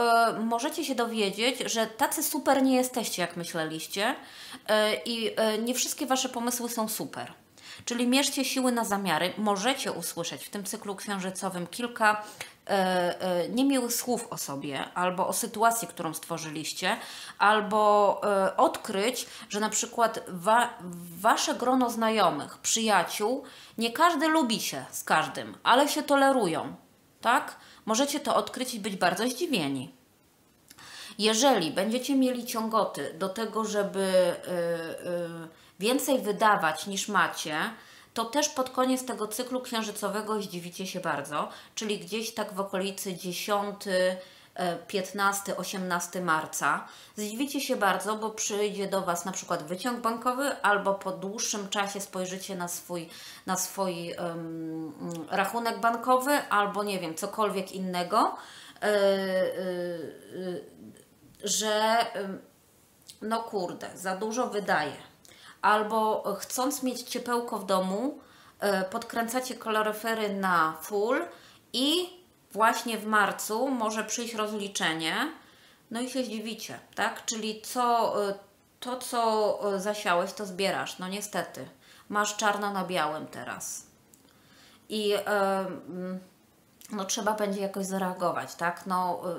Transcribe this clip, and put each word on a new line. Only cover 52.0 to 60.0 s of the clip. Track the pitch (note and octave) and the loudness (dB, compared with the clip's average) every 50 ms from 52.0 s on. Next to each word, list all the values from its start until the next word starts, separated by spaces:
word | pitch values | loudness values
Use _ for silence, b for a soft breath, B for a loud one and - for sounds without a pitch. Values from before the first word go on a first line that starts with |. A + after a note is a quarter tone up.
spojrzycie | F#3+ - - F#3 F#3 F3 F#3 F#3+ - - G3 | -8 -6 -6 -6 -4 -4 -6 -8 -8 -8 -6
na | F3+ F3 | -6 -6
swój, | E3+ - - - - F3+ F3 E3 B B B B B B B B | -6 -6 -8 -8 -8 -8 -8 -8 B B B B B B B B
na | F#3+ F#3 | -4 -2
swój, | F3 - - - G3 F#3+ F#3 F3 E3+ E3+ E3+ | -2 -2 -4 -4 -2 -2 -2 -2 -4 -6 -8
em, | - - F3 E3+ E3 E3+ E3 E3 E3 E3 D#3+ D#3+ D#3+ D#3+ D#3+ D3+ - - F3 F3 E3+ E3 D3+ D#3 | -6 -6 -6 -4 -4 -6 -6 -8 -8 -8 -6 -6 -6 -6 -8 -8 -10 -10 -8 -8 -8 -8 -6 -2
rachunek | F#3 G3 G3 G3 - A#3 A#3 A3+ A3 G3 | 0 0 0 0 -2 -2 -2 -2 0 2
bankowy, | A3+ A#3 A#3 A#3 A#3+ B3+ B3+ B3+ B3+ C#4+ D4 C#4 - - | 2 2 2 2 4 4 4 4 4 4 2 2 2 2
albo | - G#3 G#3 G3 F3+ G3+ G#3 | 2 2 2 2 0 -2 -2
nie | G#3 G3 F#3 | -2 -2 -2
wiem, | F3 D#3+ D#3+ | -4 -4 -4
cokolwiek | - G3+ G3 - A3 G#3+ G3 F#3 G3 F#3+ - | -6 -6 -4 0 0 0 0 0 -2 -4 -4
innego, | - F#3+ F#3 F#3 F3+ F3+ F3 F3 G3+ A#3 D4+ F#4+ B B B B B B B B B B | -6 -6 -4 -2 -2 -2 0 2 4 4 4 2 B B B B B B B B B B
e, | - | 0
e, | |
e, | G#3 G#3 G3+ G3 G3 G3 G3 F#3+ F#3+ F#3 F#3 F3+ - - F3 F#3 F#3 F3+ F3 F3 F3 F3 E3 | 2 4 6 6 4 4 4 2 0 2 2 2 2 0 -2 -2 -2 -2 -2 -4 -4 -4 -6